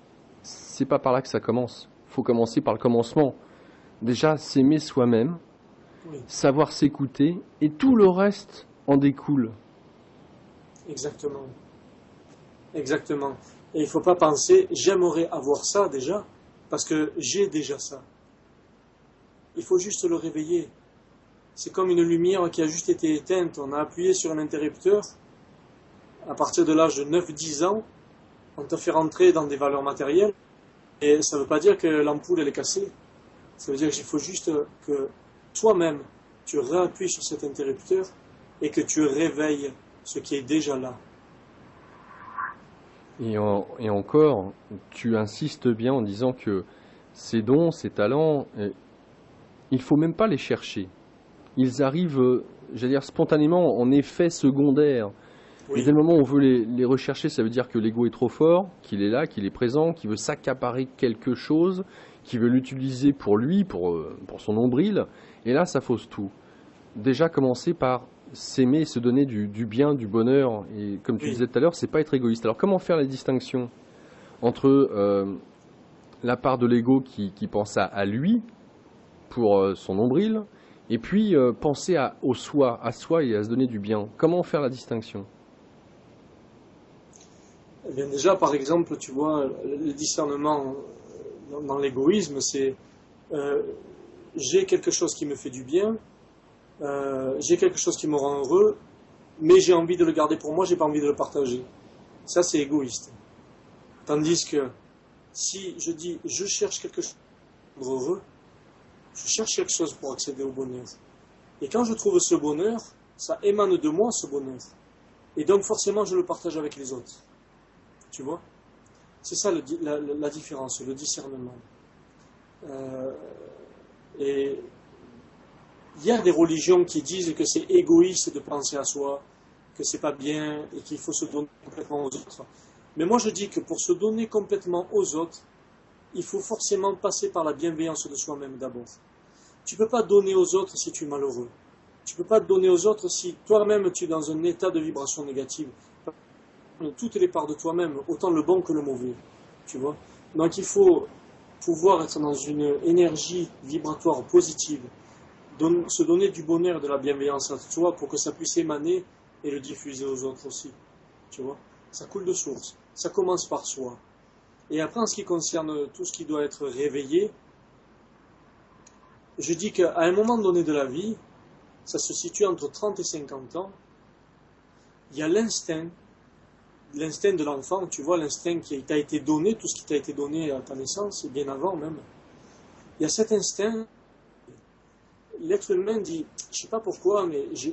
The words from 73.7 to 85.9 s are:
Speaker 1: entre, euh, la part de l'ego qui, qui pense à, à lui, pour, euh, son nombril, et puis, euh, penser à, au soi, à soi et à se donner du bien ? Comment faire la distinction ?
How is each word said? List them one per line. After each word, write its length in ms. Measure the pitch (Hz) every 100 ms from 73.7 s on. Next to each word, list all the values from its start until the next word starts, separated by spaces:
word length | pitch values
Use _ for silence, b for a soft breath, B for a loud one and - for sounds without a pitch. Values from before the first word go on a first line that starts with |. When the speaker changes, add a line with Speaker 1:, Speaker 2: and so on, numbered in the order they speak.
| - B B B B B B
Speaker 1:
entre, 260 | 117 - 135
euh, 640 | 139 135 104 101 101 98 92 - - - - - - - -
la 140 | 120 120
part 220 | 139 127
de 100 | 120
l'ego 320 | 120 117 135
qui, 320 | 131 - 101
qui 160 | - 104
pense 300 | 104 104 -
à, 80 | 95
à 180 | 101
lui, 380 | 98 110 165 233 220 - - - - - - - -
pour, 280 | - 110 101
euh, 160 | 98
son 220 | 92 - 95
nombril, 480 | 123 135 214 220 208 b b b -
et 120 | 110
puis, 360 | - 190 214 165
euh, 160 | 127
penser 440 | 110 156 139 - 170
à, 200 | 123 -
au 140 | 143 117
soi, 440 | - 147 131 117
à 80 | 117
soi 320 | - - 165
et 120 | 139 104
à 80 |
se 60 | 107
donner 160 | 117 127
du 140 | 110
bien ? 280 | 101 107 101 -
Comment 260 | 160 175
faire 180 | 170 165
la 80 | 135
distinction ? 560 | 127 - 117 113 104 98 - - - - - -